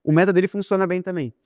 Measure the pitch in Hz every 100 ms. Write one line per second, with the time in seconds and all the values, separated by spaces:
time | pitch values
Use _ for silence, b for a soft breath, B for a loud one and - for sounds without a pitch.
0 | - 156 190 180 185 208 190 190 185 185
1 | 185 175 127 -